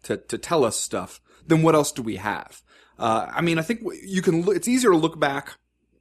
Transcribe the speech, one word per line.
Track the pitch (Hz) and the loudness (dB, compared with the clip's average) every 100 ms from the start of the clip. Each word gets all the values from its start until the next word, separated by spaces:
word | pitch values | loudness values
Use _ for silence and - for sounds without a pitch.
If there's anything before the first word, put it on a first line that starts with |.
to, | - 104 | -8 -8
to | - 113 | -6 -8
tell | - 170 | 0 2
us | 117 - | 2 0
stuff, | - 98 92 - _ _ - | -6 -8 -8 -14 _ _ 2
then | 160 | 4
what | 160 | 6
else | 156 143 | 4 2
do | - | -4
we | 113 98 | -6 -6
have? | 104 90 - - _ _ _ - | -6 -6 -10 -20 _ _ _ -4
Uh, | 113 110 90 | -2 0 -2
I | 131 | -2
mean, | 170 165 | 0 0
I | |
think | 160 233 | -2 -6
w-, | 220 - 190 | -8 -12 -6
you | 190 | -2
can, | 180 165 | 0 2
l-, | 175 | 2
it's | 180 233 | 0 0
easier | 254 247 | 2 4
to | 170 | 4
look | 160 160 | 2 0
back | 147 139 - - _ _ _ _ | -2 -2 -10 -16 _ _ _ _